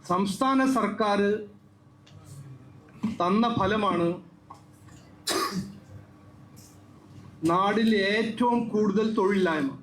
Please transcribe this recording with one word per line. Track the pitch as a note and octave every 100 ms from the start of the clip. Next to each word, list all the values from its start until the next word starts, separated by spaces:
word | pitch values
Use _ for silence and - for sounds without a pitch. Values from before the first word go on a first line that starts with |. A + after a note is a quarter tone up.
| -
സംസ്ഥാന | F3+ G3 F#3+ C4 C4+ C4 B3+
സർക്കാർ | G3+ - G#3+ G3+ G3+ G#3+ - - - - - - - - - - - - - - - - G#3+ -
തന്ന | F3 G3+ A#3 A3+
ഫലമാണ് | F#3+ A3 G3+ F3 E3+ F3+ - - - - - - - - - - - - - G3+ - - - - - - - - - - - - - - - - - - D#3+
നാടിലെ | F3 G3 G#3 A3+ G#3+ F#3+
ഏറ്റവും | G#3+ A3+ - A#3+ A#3+ -
കൂടുതൽ | G#3+ G#3 F#3+ A3 A3+
തൊഴിലില്ലായ്മ. | F#3+ G3 F3+ D#3 C#3 C3+